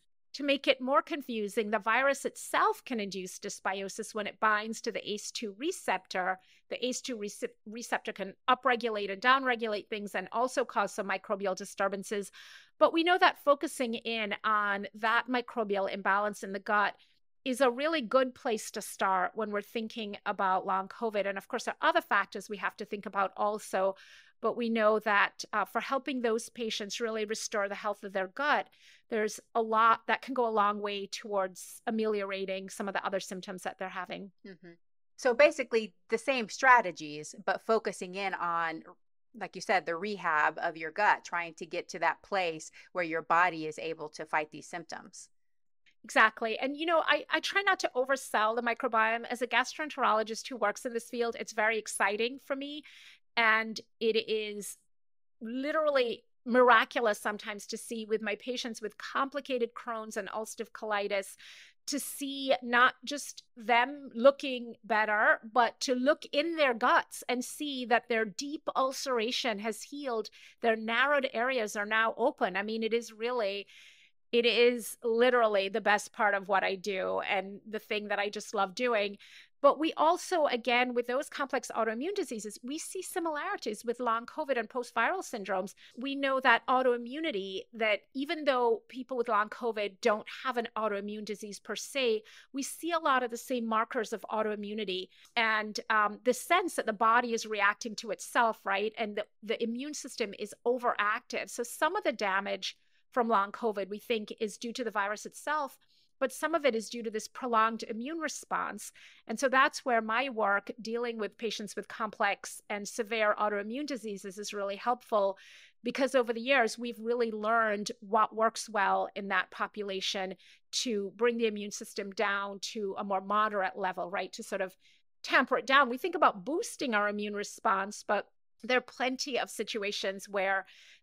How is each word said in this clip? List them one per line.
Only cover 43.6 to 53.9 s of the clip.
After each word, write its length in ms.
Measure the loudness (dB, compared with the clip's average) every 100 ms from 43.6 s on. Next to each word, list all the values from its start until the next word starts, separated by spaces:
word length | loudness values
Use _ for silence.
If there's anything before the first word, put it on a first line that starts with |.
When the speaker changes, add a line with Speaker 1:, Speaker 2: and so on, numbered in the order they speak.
| -6
Speaker 2:
is 120 | -6
able 300 | -8 -6 -10
to 160 | -10
fight 260 | -2 -2 -2
these 160 | -10 -12
symptoms. 600 | -12 -10 -14 -14 -20 -20 _ _ _ _ _ _ _
Speaker 1:
Exactly. 560 | 0 6 6 4 -4 -2
And, 180 | -4 -2
you 80 |
know, 180 | 2 2 4
I, 180 | 0 2
I 100 | -2
try 220 | 2 2
not 160 | 2 2
to 120 | 0 0
oversell 580 | 0 0 0 2 2
the 80 | 2
microbiome. 640 | 0 0 2 2 4 2 -4
As 100 | -6
a 60 | 0
gastroenterologist 1000 | 2 0 -4 -6 0 2 2 0 -6 -8
who 120 | -2
works 260 | -2 0
in 80 | -4
this 160 | -6 -6
field, 260 | -4 -4 -4
it's 140 | -6
very 240 | 0 2 0
exciting 640 | -4 0 0 2 -2 -4
for 100 | -8
me. 280 | -6 -6 -10 -14 -20 -20 -20 _ 2
And 420 | 4 4 2 -8 -12